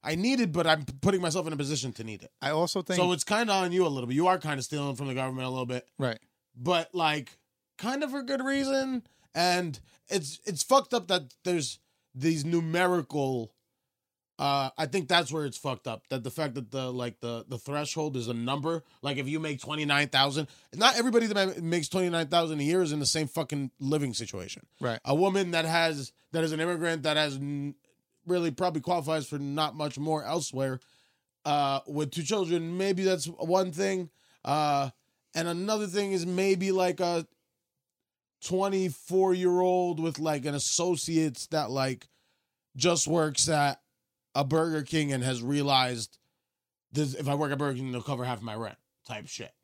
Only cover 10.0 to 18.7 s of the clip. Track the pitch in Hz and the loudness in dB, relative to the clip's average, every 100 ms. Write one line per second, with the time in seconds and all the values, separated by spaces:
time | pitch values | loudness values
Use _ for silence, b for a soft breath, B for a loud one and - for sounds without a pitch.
10 | _ 196 143 156 - 160 - 269 269 240 | _ -4 -4 -8 -8 -4 4 4 4 -4
11 | 175 180 135 - 175 175 135 - _ _ | 0 -2 -2 -8 -2 0 -2 -8 _ _
12 | _ 131 151 165 147 170 160 170 180 180 | _ -2 0 2 2 0 2 2 4 2
13 | 143 147 135 127 113 _ _ _ _ _ | 0 -2 0 -2 -4 _ _ _ _ _
14 | _ _ _ - 143 139 135 - 156 185 | _ _ _ -4 0 0 0 -4 -2 -2
15 | 143 175 147 156 143 - 143 127 - 113 | 2 2 2 -4 -4 -4 -6 -6 -6 -8
16 | _ 131 123 139 151 123 107 135 131 127 | _ -6 -6 -4 -4 -4 -6 -6 -4 -4
17 | 123 - 120 117 - 127 - 147 147 160 | -6 -8 -8 -8 -10 -12 -6 -6 -4 -4
18 | 151 127 113 117 120 143 147 | -4 -4 -4 -4 -2 -2 -2